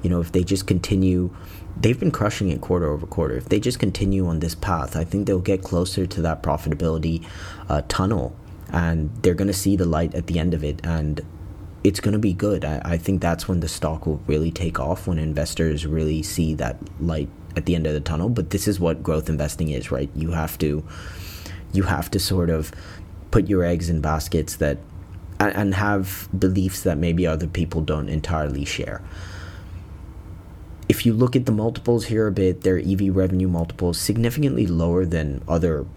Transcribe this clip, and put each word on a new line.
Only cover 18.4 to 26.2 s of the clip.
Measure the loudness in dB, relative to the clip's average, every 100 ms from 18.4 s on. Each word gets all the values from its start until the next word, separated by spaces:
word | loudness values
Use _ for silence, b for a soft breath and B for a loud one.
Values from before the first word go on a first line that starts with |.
| 0
this | 0 0
is | 2
what | 2 0
growth | 0 0 0
investing | -2 -2 -2 -2
is, | -2 -2
right? | -2 -2
You | -2 -2
have | 0 -2 0
to, | 0 0 -4 B B B B B B B B
you | 0
have | 2 2 0
to | -2
sort | 0 2 2
of | 2 -2 B B B B -14 2
put | 4 4
your | 4
eggs | 4 2 2
in | 0
baskets | 2 0 2 0 0 0
that, | 0 0 -6 -16 -14 -14 -14 0
and, | 0 2
and | 2 2
have | 2 2 0 -6